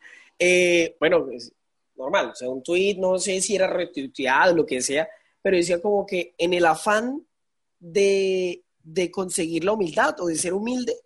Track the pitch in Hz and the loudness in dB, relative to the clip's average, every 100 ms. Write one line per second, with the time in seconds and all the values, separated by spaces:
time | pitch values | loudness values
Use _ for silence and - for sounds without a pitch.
0 | - - - - 180 180 180 175 165 - | -20 -20 -12 0 4 4 4 4 0 0
1 | 156 170 135 120 - _ _ _ _ - | 2 2 0 -8 -14 _ _ _ _ -12
2 | 131 185 123 - 123 131 131 175 196 185 | -2 0 -2 -4 -8 -6 -2 0 0 0
3 | 185 185 190 190 185 190 190 180 175 - | 0 0 -2 -4 -2 0 0 -2 -4 -6
4 | 135 - 127 139 180 165 143 127 123 139 | -10 -4 0 4 4 4 2 -2 -2 -2
5 | 160 - _ _ 196 185 170 175 208 202 | -4 -8 _ _ 0 0 2 -2 0 -2
6 | 196 185 170 - 170 180 170 160 214 208 | -2 -4 -6 -2 0 2 2 2 2 0
7 | 247 285 - _ _ _ _ _ 170 180 | 0 -8 -12 _ _ _ _ _ -6 0
8 | 196 196 190 185 180 175 _ _ 160 160 | 2 2 0 0 -2 -6 _ _ -10 -4
9 | 175 196 185 175 165 165 180 220 175 151 | -4 -4 -4 -4 -4 -2 -2 0 -2 0
10 | 262 - 175 156 175 190 226 254 233 233 | 0 0 -4 -4 -4 -4 -4 -6 -6 -8